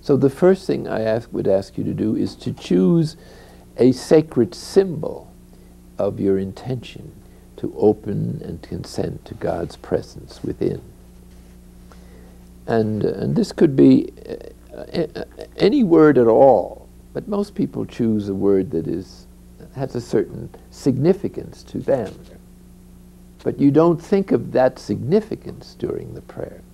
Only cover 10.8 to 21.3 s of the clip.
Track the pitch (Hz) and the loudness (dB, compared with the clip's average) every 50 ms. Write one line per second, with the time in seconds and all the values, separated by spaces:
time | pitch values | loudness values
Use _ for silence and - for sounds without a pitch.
10.8 | - - - - - - - - - - - - - - - - - - - - | -12 -18 -20 -20 -20 -20 -20 -20 -20 -20 -20 -20 -20 -20 -20 -20 -20 -20 -20 -20
11.8 | - - - - - - - - - - - - - - - - - - 117 113 | -20 -20 -20 -20 -20 -20 -20 -20 -20 -20 -20 -20 -20 -20 -20 -20 -8 -2 0 0
12.8 | 110 107 107 104 - - 90 95 98 127 143 156 220 - - - 202 156 135 135 | 0 0 -2 -2 -2 -2 -2 -2 -4 -2 0 0 -2 -2 0 2 2 2 4 6
13.8 | 139 135 131 135 - - - - - - - - - - - - - - - - | 6 6 6 6 2 -2 -10 -18 -16 -14 -14 -14 -14 -18 -20 -20 -20 -20 -18 -18
14.8 | - - - - 170 - - - - - - - - - - - - 190 240 294 | -18 -10 -6 -6 -6 -6 -8 -12 -14 -14 -14 -20 -20 -18 -6 0 2 2 4 4
15.8 | 240 185 165 160 156 151 143 135 123 113 113 113 131 139 123 101 87 92 - - | 2 4 6 8 8 8 8 6 6 6 6 8 8 8 6 4 2 -2 -8 -16
16.8 | - - - - - - - - - - 202 202 208 - - - 185 160 - 127 | -20 -20 -20 -20 -20 -12 -12 -12 -8 -6 -4 -4 -4 -6 -4 -6 -6 -4 -4 -8
17.8 | 110 - - - 120 113 110 107 101 101 98 95 98 98 98 95 95 - 73 82 | -10 -10 -6 -4 -2 0 0 0 -2 -4 -4 -2 2 2 2 2 0 0 -4 -6
18.8 | 80 73 - 87 92 - - - - - - - - - - - - - - - | -4 -4 -6 -8 -8 -12 -18 -20 -20 -20 -20 -20 -20 -20 -20 -20 -20 -18 -12 -10
19.8 | 139 127 - 123 120 - - 117 95 - - - - - - - - - - - | -10 -8 -8 -10 -10 -2 -2 -2 -2 -2 -6 -14 -14 -14 -16 -20 -20 -20 -20 -4
20.8 | - 147 120 - 135 165 190 196 - - | -2 -2 0 2 2 0 0 0 -2 -8